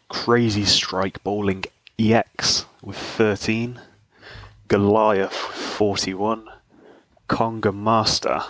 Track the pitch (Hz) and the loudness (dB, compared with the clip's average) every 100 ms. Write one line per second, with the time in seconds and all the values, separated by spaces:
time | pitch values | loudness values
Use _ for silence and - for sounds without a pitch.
0 | _ - - 120 117 101 98 - - 92 | _ -6 2 4 4 2 2 0 0 -2
1 | 98 - 95 104 101 95 92 - _ - | -2 -4 -4 0 0 -2 -6 -14 _ 0
2 | 110 113 - - - - - _ 104 98 | 4 4 2 -4 -2 -2 -6 _ -14 -12
3 | - - 110 98 - 113 120 123 - _ | -10 0 0 0 -2 -4 -4 -10 -20 _
4 | _ _ - - - - _ 104 101 110 | _ _ -20 -20 -20 -20 _ 4 6 6
5 | 110 98 95 - - - - - 104 98 | 4 2 0 -4 -10 -8 -10 -2 0 0
6 | - 95 104 110 110 - _ _ - - | -4 -2 -2 -4 -8 -20 _ _ -20 -20
7 | _ _ - - 113 110 107 98 107 113 | _ _ -6 -2 -2 0 -2 0 2 2
8 | 107 - - 67 | 2 0 -2 -2